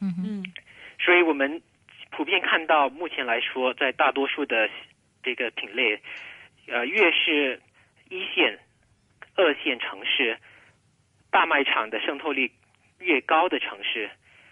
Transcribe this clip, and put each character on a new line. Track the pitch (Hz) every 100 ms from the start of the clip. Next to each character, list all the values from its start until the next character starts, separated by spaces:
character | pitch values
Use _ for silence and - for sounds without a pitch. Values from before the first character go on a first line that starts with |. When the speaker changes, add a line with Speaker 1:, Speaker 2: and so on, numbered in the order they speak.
Speaker 1:
嗯 | 196
哼。 | 175 202
Speaker 2:
嗯。 | 208 185 - - - - -
Speaker 3:
所 | - 175
以 |
我 | 165
们 | 143 139 165 - _ _ - -
普 | -
遍 | 160 190
看 | - 208 160
到， | 156 135
目 | 139 170
前 | -
来 | 127 117
说， | - 131 127
在 | 123 135
大 | - 147
多 | 135 139
数 | -
的 | 143 113 107 - - _ _ _
这 | 127
个 | 120 120
品 | - 113
类， | 107 120 104 - - - - - _ -
呃， | 120
越 | 123 208 175
是 | - - 151 135 123 _ _ _ _ _
一 | 185 190
线、 | - 135 98 _ _ _ _ _ _ - -
二 | 175
线 | 143 143 120
城 | - 98
市， | 117 - 120 117 - - - _ _ _ _ _ _
大 | 196 165
卖 | 147
场 | 135 135 110
的 | 110
渗 | - 139
透 | 156
率 | 135 127 - _ _ _ _
越 | 180 139
高 | - 160 180
的 | 147
城 | - 101
市， | 104 117 104 - _ - -